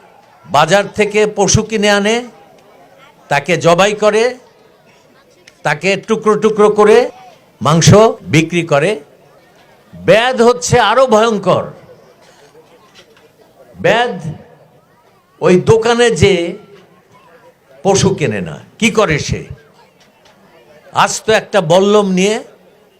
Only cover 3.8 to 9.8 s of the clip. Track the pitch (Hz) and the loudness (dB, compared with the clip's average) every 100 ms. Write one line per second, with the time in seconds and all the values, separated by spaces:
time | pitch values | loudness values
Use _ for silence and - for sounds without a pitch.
3.8 | 202 208 214 208 247 254 _ _ _ _ | 0 0 0 0 -2 -4 _ _ _ _
4.8 | _ _ _ _ _ _ - _ 151 151 | _ _ _ _ _ _ -20 _ -6 -4
5.8 | 185 196 208 220 214 208 214 196 214 208 | -2 -4 -4 -4 -2 0 0 2 2 4
6.8 | 208 233 254 - - _ _ - 139 165 | 4 4 2 -6 -20 _ _ -6 0 2
7.8 | - 202 226 247 170 151 160 175 160 143 | 4 6 4 0 -2 -2 0 -4 -2 -2
8.8 | 170 214 - _ _ _ _ _ _ _ | -2 -4 -10 _ _ _ _ _ _ _